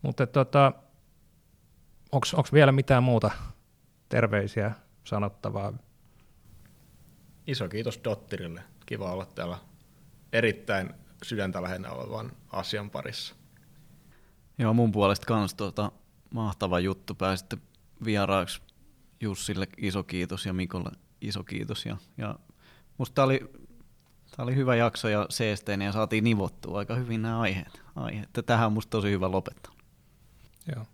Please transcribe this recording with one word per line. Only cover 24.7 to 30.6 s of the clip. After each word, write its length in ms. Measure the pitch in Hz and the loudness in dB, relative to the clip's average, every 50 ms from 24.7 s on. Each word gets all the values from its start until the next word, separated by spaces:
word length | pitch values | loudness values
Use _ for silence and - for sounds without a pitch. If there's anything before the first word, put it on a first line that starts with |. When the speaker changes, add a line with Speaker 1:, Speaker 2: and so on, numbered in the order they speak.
| 123 | 4
Speaker 3:
jakso 340 | 117 117 117 - - - 113 | 4 4 2 2 0 -2 0
ja 160 | 104 104 104 - | 2 2 0 0
seesteinen 560 | - - 120 110 104 95 - - 101 98 98 | -2 -2 0 0 0 -2 -2 -4 -2 -2 0
ja 60 | 101 | -2
saatiin 320 | 95 110 110 104 110 110 107 | 0 0 0 2 2 2 4
nivottua 560 | 120 113 104 98 82 - - - - 82 101 | 4 4 4 0 -2 -4 -8 -10 -8 -6 -6
aika 160 | 101 104 113 | -4 -4 -4
hyvin 260 | 123 127 120 113 113 | -4 -2 -2 -4 -4
nämä 180 | 110 113 113 113 | -2 -2 -2 0
aiheet. 420 | 113 101 95 95 82 - - - - - - | 0 0 0 -2 -6 -8 -14 -20 -20 -16 -10
Aiheet. 340 | - 67 58 - 107 104 - - - - | -8 -8 -6 -6 -8 -10 -6 -6 -6 0
Tähän 220 | - 120 110 117 110 | 2 4 4 4 4
on 60 | 107 | 2
musta 160 | 110 107 - | 0 -2 -2
tosi 220 | - 110 98 104 | -2 0 2 2
hyvä 200 | 101 95 92 95 | 0 2 0 2
lopettaa. 420 | 92 95 90 - - - - - - - - - _ _ _ _ _ _ - - - - - - _ _ | 0 0 -2 -2 -12 -14 -20 -20 -20 -20 -20 -20 _ _ _ _ _ _ -20 -20 -20 -20 -20 -20 _ _